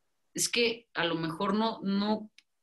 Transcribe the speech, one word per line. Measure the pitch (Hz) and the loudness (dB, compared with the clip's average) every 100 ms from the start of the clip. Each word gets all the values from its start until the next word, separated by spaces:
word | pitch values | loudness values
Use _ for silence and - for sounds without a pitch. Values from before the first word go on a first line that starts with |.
| _ _ _ | _ _ _
es | 170 - | -4 0
que | 233 233 233 - - | 2 2 0 -8 -2
a | 170 | -2
lo | 165 | 0
mejor | 160 160 196 | -2 -2 0
no, | 208 226 - | 2 2 0
no, | 196 196 208 214 214 _ - _ | -2 0 2 0 -4 _ -20 _